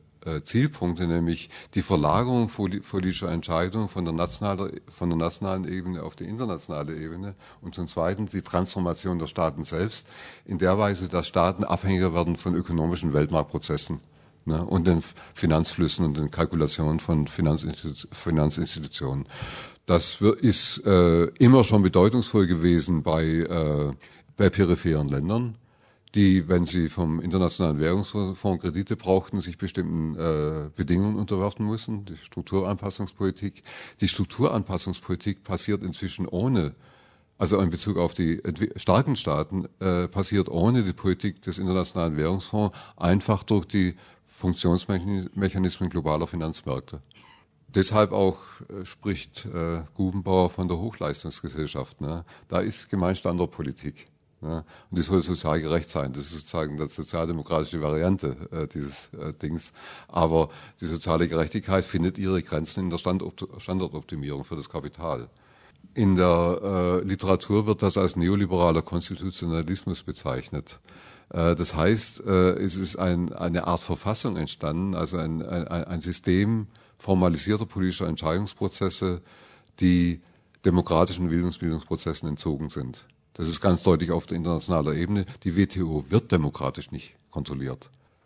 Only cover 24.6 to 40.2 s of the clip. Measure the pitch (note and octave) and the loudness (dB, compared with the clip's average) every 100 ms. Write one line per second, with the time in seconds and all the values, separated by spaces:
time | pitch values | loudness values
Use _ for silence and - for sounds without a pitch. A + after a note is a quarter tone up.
24.6 | F2+ E2+ F2 D2+ C#2+ C#2 D#2+ A2+ B2 G#2+ | 4 4 2 0 0 -2 0 -2 -4 -8
25.6 | _ _ _ _ _ G#2 G2 F#2 D#2+ F2+ | _ _ _ _ _ 4 6 6 4 2
26.6 | E2+ F2+ D#2+ F#2 E2 D#2+ E2+ F#2 F2 - | 2 0 0 0 -2 -2 0 2 2 2
27.6 | E2+ D2 D#2 F#2+ G2 G#2 F#2+ F#2 G#2 F2 | 0 2 2 0 -2 -4 -4 -2 -2 -2
28.6 | F2+ D#2+ G2 G#2+ F#2 F#2+ - G2+ F2 E2 | -2 -4 -4 -4 2 2 2 -6 -6 -6
29.6 | F#2 - E2 E2 D#2+ D#2 E2 D#2 D2+ D#2 | -6 -4 -2 -2 -4 -2 -2 0 -2 -4
30.6 | D2+ - D#2 F2+ G2+ G2+ F#2+ G2 G2+ - | -8 -6 0 0 0 -2 -2 -2 -2 -2
31.6 | G#2 A2 - G#2 G2+ - - - A2+ G2 | -4 -4 -6 -10 -10 -16 -14 -12 -4 -2
32.6 | F#2+ G2 G2+ - G2 - F#2+ - G2+ - | 0 -2 -4 -6 -8 -4 -4 -2 -8 -10
33.6 | - - - - G2 - F#2+ - C#3+ A2+ | -18 -18 -14 -2 -2 0 -4 0 0 0
34.6 | F#2 F2+ - F2 - F2+ G#2 G2 - F2+ | -2 -4 -4 -6 -6 -6 -4 -6 -6 -4
35.6 | - G2+ F#2+ - F#2 - F#2 F2+ B2 A#2 | -2 -4 -4 -8 -8 -6 -4 -2 0 2
36.6 | D2 - - _ _ _ _ - F#2 G2 | 0 -4 -20 _ _ _ _ -4 2 2
37.6 | F#2 E2+ G#2+ F2 E2+ - E2 E2 - D#2+ | 2 0 -2 0 0 0 0 0 -4 -2
38.6 | G#2 - - F#2+ C#3 A#2+ - D2 D#2+ F#2+ | -4 -2 4 4 4 0 0 -2 -2 -4
39.6 | F2+ - F#2+ F2+ F2+ G2 | -6 -4 0 0 0 -2